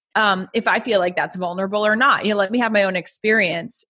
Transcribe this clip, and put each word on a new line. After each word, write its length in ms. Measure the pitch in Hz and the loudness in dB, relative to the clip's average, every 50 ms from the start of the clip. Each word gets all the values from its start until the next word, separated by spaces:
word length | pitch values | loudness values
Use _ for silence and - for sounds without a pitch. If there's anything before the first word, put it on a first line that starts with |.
| _ _ - | _ _ -2
um, 320 | 208 220 208 190 185 190 - - | 0 2 2 2 0 -2 -4 -4
if 140 | 226 208 220 | -2 0 0
I 100 | 185 226 | 0 0
feel 220 | 226 262 220 190 | 0 0 0 2
like 160 | 180 180 180 | 2 0 0
that's 180 | 160 151 160 - | -2 -4 -4 -4
vulnerable 500 | 180 180 170 175 185 196 196 202 208 208 | -6 -6 -6 -4 -4 -4 -2 -2 0 2
or 120 | 214 214 | 2 2
not? 280 | 220 262 285 226 - - | 2 4 2 2 2 2
You 80 | 208 214 | 0 0
know, 60 | 202 | 0
let 140 | 196 190 220 | 0 0 0
me 60 | 247 | 0
have 120 | 240 226 | 0 2
my 140 | 220 208 196 | 2 2 2
own 100 | 190 185 | 2 0
experience 920 | 180 170 - - - - 214 220 226 196 170 160 170 165 - - - - | -2 -4 -6 -10 -4 0 2 2 2 2 0 0 -4 -6 -8 -12 -12 -6